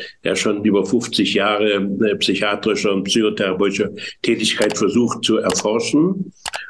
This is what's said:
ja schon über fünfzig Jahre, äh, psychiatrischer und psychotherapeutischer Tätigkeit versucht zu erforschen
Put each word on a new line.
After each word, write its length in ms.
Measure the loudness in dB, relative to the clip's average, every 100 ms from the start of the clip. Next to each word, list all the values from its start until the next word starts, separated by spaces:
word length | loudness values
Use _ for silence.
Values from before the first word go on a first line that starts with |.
| -16 -8
ja 120 | -4 -2
schon 300 | 0 0 2
über 200 | 2 2
fünfzig 480 | 0 0 0 0
Jahre, 420 | 2 0 2 2 0
äh, 400 | 0 0 0 0
psychiatrischer 800 | 0 0 0 0 0 0 0
und 120 | 0 0
psychotherapeutischer 840 | 2 2 2 -2 2 0 2 -2 -4 -14 -6
Tätigkeit 560 | -2 0 0 0 -2 0
versucht 460 | 0 2 2 0
zu 140 | 0 0
erforschen 960 | 0 0 0 -2 0 2 2 0 -6 -10 -12 -10 -14